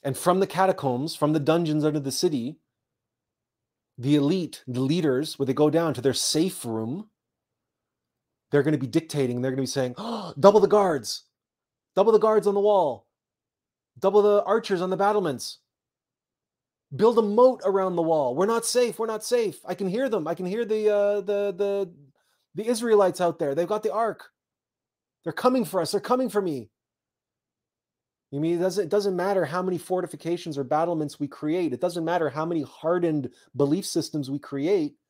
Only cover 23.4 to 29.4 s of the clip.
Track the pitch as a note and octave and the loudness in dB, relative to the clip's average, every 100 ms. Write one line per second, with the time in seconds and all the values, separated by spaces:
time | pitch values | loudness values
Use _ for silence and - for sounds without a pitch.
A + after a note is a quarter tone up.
23.4 | D3+ C#3 F3 G#3+ G#3+ G#3 A3+ - - _ | -2 -2 -2 -2 -2 -2 -2 -4 -14 _
24.4 | _ _ _ _ _ _ _ _ E3+ - | _ _ _ _ _ _ _ _ -10 0
25.4 | B3 C4 G3 F#3+ D#3+ G3+ - B3+ B3+ G#3 | 2 2 0 -2 -2 -4 0 0 0 -2
26.4 | F#3 C#3 G#2 _ _ _ _ _ _ _ | -2 -6 -10 _ _ _ _ _ _ _
27.4 | _ _ _ _ _ _ _ _ _ C#3 | _ _ _ _ _ _ _ _ _ -6
28.4 | D#3+ E3+ F#3 F3+ E3+ G3+ G3+ F3+ F#3 G3 | -2 0 0 -2 0 0 0 -2 0 0